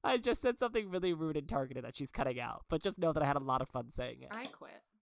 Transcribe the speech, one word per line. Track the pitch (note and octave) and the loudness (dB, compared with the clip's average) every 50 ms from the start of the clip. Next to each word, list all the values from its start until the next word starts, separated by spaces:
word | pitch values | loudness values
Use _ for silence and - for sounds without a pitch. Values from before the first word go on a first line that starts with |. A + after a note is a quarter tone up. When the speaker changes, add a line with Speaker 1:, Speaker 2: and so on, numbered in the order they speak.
| - | 4
Speaker 1:
I | - C4 B3 | 4 2 4
just | A3+ A#3+ A3+ - | 4 2 2 4
said | - B3+ A#3+ - | 4 2 4 4
something | B3+ A#3 A#3 A3+ G#3 F#3+ | 0 2 2 0 0 0
really | F3+ F#3 F3+ F3+ E3+ | -2 2 2 2 2
rude | D#3 D#3+ D#3+ D3+ D3+ | 2 0 0 0 -2
and | C#3 - | -2 0
targeted | C#3+ C#3 C3+ B2+ A#2+ B2+ A#2+ | 0 0 0 0 -4 -8 -8
that | A#2+ - | -6 -6
she's | - C#3+ - | -6 -6 -4
cutting | - - C#3+ C3 B2 A#2+ | -2 0 0 0 0 -2
out, | A#2+ A#2 - - - _ | -4 -6 -6 -8 -4 _
but | E3 D#3 | -2 0
just | - G3 - - | 0 -2 0 2
know | E3+ E3 D#3 | 2 2 4
that | D#3+ | 4
I | D3 | 4
had | C#3+ C#3+ | 4 4
a | C#3+ | 2
lot | C3+ C3 C3 C3 | 2 2 0 0
of | C3 - | 0 -2
fun | - B2+ A#2+ A#2 | -4 -6 -6 -4
saying | - - B2 B2 A#2+ B2+ | -6 -6 -6 -6 -8 -12
it. | B2+ - | -12 -12
Speaker 2:
I | G#3 A3+ B3+ | -10 -8 -8
quit. | C4 - - - - - - _ _ _ G#3+ | -10 -12 -14 -18 -18 -18 -20 _ _ _ _